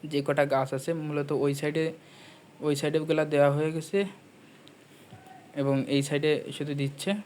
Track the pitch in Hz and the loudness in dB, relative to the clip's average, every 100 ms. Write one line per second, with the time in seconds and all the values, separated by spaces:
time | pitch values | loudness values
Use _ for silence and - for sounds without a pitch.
0 | 151 143 143 147 143 135 135 135 139 165 | -2 -2 0 2 4 4 0 -2 -2 -4
1 | 151 147 143 143 139 143 151 156 160 160 | -2 -4 -2 0 2 0 -2 0 -2 -4
2 | - - - - - - 147 143 151 156 | -18 -20 -20 -20 -20 -6 -2 0 0 0
3 | 156 156 151 151 143 143 156 160 156 196 | 0 0 2 4 4 4 0 -2 -2 -2
4 | 196 - - - - - - - - - | -2 -6 -20 -20 -20 -20 -20 -20 -20 -20
5 | - - - - - 143 139 135 - 143 | -20 -20 -20 -20 -14 -2 0 2 2 0
6 | 139 147 151 147 - 143 147 143 139 139 | 0 0 2 0 -2 -8 -6 -2 -4 -4
7 | - 208 | -4 -4